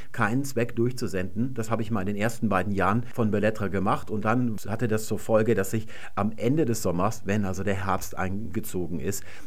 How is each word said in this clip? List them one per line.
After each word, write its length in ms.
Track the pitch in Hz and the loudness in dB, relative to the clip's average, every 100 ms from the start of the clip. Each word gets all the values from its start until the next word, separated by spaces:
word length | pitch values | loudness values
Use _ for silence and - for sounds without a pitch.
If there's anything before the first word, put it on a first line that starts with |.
| - | -6
keinen 320 | - 107 127 | 0 0 0
Zweck 320 | 139 113 120 110 | 0 0 0 0
durchzusenden. 800 | 120 123 101 92 95 104 131 | 0 0 -2 -2 -2 -2 -2
Das 180 | 127 104 | -2 -2
habe 100 | 113 | -2
ich 100 | 104 | 0
mal 100 | 110 | 0
in 60 | 95 | 0
den 80 | 101 | 0
ersten 340 | 110 - 110 | 0 0 2
beiden 240 | 95 95 | 2 2
Jahren 320 | 95 92 110 120 | 2 4 2 0
von 180 | - 110 | 0 2
Bellettre 380 | 104 104 107 98 | 4 2 2 0
gemacht 400 | 95 98 139 - | 0 2 0 -2
und 160 | 107 107 | -2 2
dann 300 | 120 123 101 104 | 2 0 -2 -4
hatte 200 | 107 117 | -2 0
das 180 | 107 - | 0 0
zur 140 | 104 | -4
Folge, 360 | - 110 110 95 | 2 4 4 2
dass 160 | 98 | 2
sich 160 | 113 - - - - | -2 -2 -6 -4 -2
am 180 | 104 107 | -2 0
Ende 280 | 117 151 120 | 2 2 2
des 160 | 110 | 2
Sommers, 420 | 95 85 101 110 98 | 0 2 0 0 0
wenn 200 | 107 95 | 0 0
also 180 | 95 | -2
der 220 | 101 95 98 | 0 0 0
Herbst 320 | 95 - - | -2 -2 -2
eingezogen 840 | 92 98 110 104 - 92 85 85 | -2 -2 -2 -4 -2 -4 -2 -2
ist, 240 | 78 104 - - | -2 -4 -4 -6